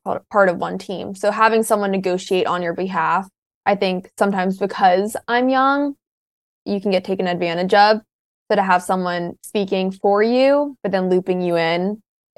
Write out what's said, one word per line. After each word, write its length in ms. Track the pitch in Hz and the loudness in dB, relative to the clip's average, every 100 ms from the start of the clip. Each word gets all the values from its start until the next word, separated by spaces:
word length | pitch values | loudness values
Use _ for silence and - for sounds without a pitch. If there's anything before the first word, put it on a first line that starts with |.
| 190 | -6
pa-, 140 | - - | -8 0
part 180 | 208 190 | 2 4
of 80 | 180 | 2
one 200 | 170 185 | -6 -8
team. 380 | - 180 - 190 | -8 -10 -10 -4
So 160 | 208 | -2
having 320 | 208 220 226 | 2 4 4
someone 280 | 220 208 196 | 2 0 0
negotiate 560 | 190 185 180 - 185 - | 0 -2 -2 -2 0 0
on 140 | 180 | -2
your 120 | 170 | -4
behalf, 540 | 170 185 185 160 175 196 _ _ _ - | -4 -4 -2 0 -2 -4 _ _ _ -2
I 100 | 196 | 0
think 360 | 196 185 - - | 0 -2 -8 -2
sometimes 380 | 202 196 185 190 | 0 0 -2 -2
because 600 | 196 - 190 185 214 - - | -6 2 4 4 0 -6 -2
I'm 220 | 240 254 | 0 2
young, 460 | 262 269 285 285 285 _ _ _ _ _ _ - | 2 2 2 -2 -6 _ _ _ _ _ _ -6
you 140 | 202 | -4
can 120 | 202 | 0
get 120 | 185 | -2
taken 240 | 190 190 185 | -2 -4 -2
advantage 460 | 175 175 170 190 | -2 -2 -2 2
of. 280 | 208 208 214 - _ _ _ - | 4 4 2 -4 _ _ _ -2
So 60 | 202 | -2
to 80 | |
have 200 | 190 180 | 2 0
someone 540 | - 190 180 175 175 - | 0 -2 -2 -4 -6 -10
speaking 500 | - 214 190 190 190 | -6 -4 -2 -2 -2
for 300 | 190 202 202 | -2 0 2
you, 560 | 226 247 269 285 294 262 | 2 4 4 2 0 -6
but 80 | 196 | -4
then 180 | 190 185 | -2 0
looping 320 | 185 185 180 | 0 0 -2
you 160 | 180 170 | 0 0
in 440 | 165 175 190 214 _ _ _ | 0 0 -2 -6 _ _ _